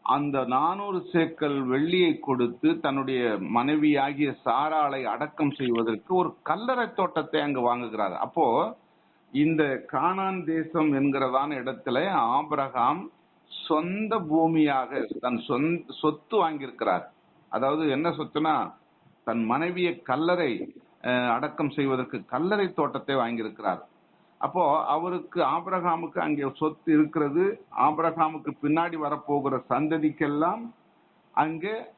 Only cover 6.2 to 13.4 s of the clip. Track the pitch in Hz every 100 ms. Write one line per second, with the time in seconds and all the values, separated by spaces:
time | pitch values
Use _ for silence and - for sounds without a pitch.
6.2 | 175 - - 175 240 254 233 - 180 165
7.2 | 147 156 147 131 120 123 117 107 101 85
8.2 | 151 170 139 120 208 - _ _ _ _
9.2 | _ 135 156 156 143 127 - 131 165 190
10.2 | 190 185 156 160 160 165 156 139 139 135
11.2 | 131 131 147 139 123 131 - 127 190 170
12.2 | 117 135 107 143 135 127 120 151 156 _
13.2 | _ _